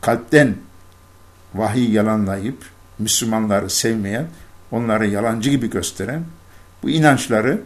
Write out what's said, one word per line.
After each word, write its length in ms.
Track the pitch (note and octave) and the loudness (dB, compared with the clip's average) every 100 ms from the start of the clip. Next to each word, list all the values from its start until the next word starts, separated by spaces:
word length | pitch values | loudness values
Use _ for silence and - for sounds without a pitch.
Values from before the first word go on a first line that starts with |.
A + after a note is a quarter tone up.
kalpten 540 | - A#2 - D3+ C3+ G2 - - - - - - - - - | 0 -2 4 6 6 0 -10 -20 -20 -20 -20 -20 -20 -20 -12
vahiy 380 | F#2 G#2+ A#2 A#2+ | -4 -2 0 2
yalanlayıp 720 | G#2+ G#2+ G#2+ G2 G2 G#2 B2+ - - - - | 2 2 0 0 -2 -6 -8 -16 -20 -20 -8
Müslümanları 720 | A2 - A2+ A2 G#2+ G2+ G2 | -4 -2 0 0 2 0 0
sevmeyen, 560 | - A#2+ A2+ G2+ A2 D#3+ - - - - | -2 0 -2 -2 -4 -6 -12 -20 -20 -8
onları 360 | A#2 A#2+ G#2+ G#2+ | -4 0 0 0
yalancı 440 | G#2 A2+ A2+ A#2 | 0 -2 -2 0
gibi 200 | C#3 A2+ | 0 0
gösteren 520 | G2 F2 - G2+ D3+ E3+ - - - - - | -4 -6 -8 -6 -6 -8 -14 -20 -20 -20 -8
bu 80 | - | -2
inançları 720 | D#3 D3+ B2+ - A2 A#2 G3+ | 4 4 4 2 2 2 0